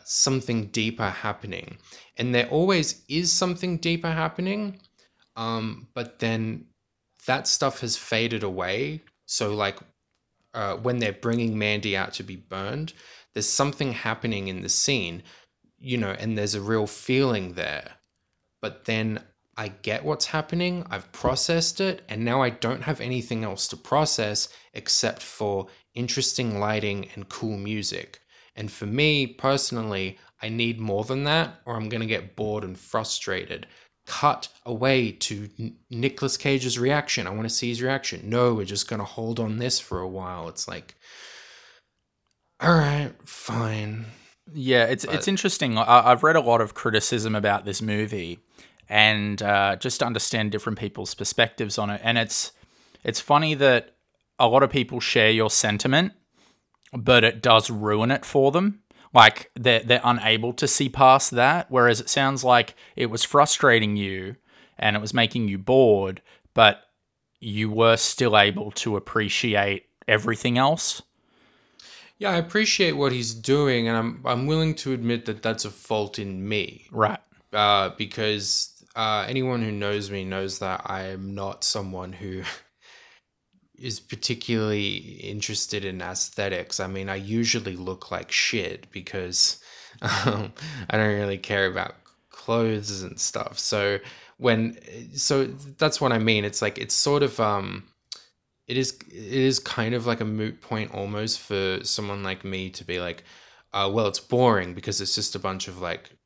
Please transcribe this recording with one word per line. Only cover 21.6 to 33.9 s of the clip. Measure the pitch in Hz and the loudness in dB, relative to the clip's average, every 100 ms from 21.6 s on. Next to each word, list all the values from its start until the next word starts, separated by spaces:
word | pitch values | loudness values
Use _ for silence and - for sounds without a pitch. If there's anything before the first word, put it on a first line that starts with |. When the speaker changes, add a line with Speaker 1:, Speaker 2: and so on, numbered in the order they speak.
| 170 - | 0 -2
Speaker 1:
it, | 190 185 - | -2 -4 -8
and | 107 117 | -4 0
now | 131 | 2
I | 127 | 0
don't | 117 117 131 | 0 -4 -4
have | 156 143 | -4 -6
anything | 120 127 117 113 | -4 -4 -4 -6
else | 110 95 - | -6 -6 -6
to | - | -8
process | - 143 151 - 107 107 - - _ | -2 0 2 0 -2 -2 -4 -8 _
except | 104 - - 110 - | -12 -2 0 0 -4
for | - - 104 98 95 - _ | -10 -6 -4 -2 -6 -12 _
interesting | 120 123 - - - 120 104 | -8 -4 -2 -2 -2 -2 -2
lighting | 104 107 104 101 98 | -2 -2 -2 -4 -8
and | - 98 | -14 -14
cool | - 113 104 | -8 -6 -6
music. | 101 107 98 - - - _ _ _ - | -6 -6 -6 -8 -10 -18 _ _ _ -12
And | 107 | -12
for | - 104 | -8 -4
me, | 123 151 147 127 | 2 4 4 0
personally, | - 131 135 - 120 110 98 95 92 _ _ | -2 0 0 0 -4 -4 -4 -4 -8 _ _
I | 110 | -8
need | 113 117 113 | -2 -2 -2
more | 110 98 | -2 -2
than | 110 135 143 | -2 -4 0
that, | 160 160 - - | 0 0 -6 -8
or | 113 | -6
I'm | 110 | -6
gonna | 113 110 | -4 -4
get | 107 98 - | -4 -6 -6
bored | 107 107 | -4 -4
and | 95 92 | -6 -12
frustrated. | - 113 110 - - 92 87 85 - - _ | -6 -4 -4 -6 -6 -6 -6 -12 -14 -20 _